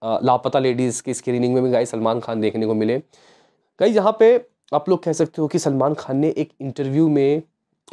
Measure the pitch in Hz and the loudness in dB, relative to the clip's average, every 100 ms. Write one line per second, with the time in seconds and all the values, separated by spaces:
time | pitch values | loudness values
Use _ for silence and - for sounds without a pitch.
0 | 113 113 123 123 131 139 127 123 127 113 | -4 -2 0 0 0 0 0 0 -2 -4
1 | 131 127 - 123 123 127 127 117 123 113 | -8 -8 -4 -2 0 0 2 0 -2 -2
2 | 113 117 113 110 107 110 110 110 110 131 | -2 -2 -4 -2 -2 -2 -2 0 0 -2
3 | - _ _ _ _ _ _ - 208 214 | -6 _ _ _ _ _ _ 0 2 2
4 | 196 220 226 247 - _ - 147 185 175 | 2 4 4 4 0 _ -4 -4 0 0
5 | 165 160 160 - 156 165 147 135 139 151 | 0 -2 -2 -2 -2 -2 0 0 0 -2
6 | - 135 156 - 156 - 139 123 135 143 | -4 -2 -2 -2 -6 -8 -10 -6 -2 2
7 | 160 143 139 156 156 _ _ _ - | 2 4 2 0 -4 _ _ _ -6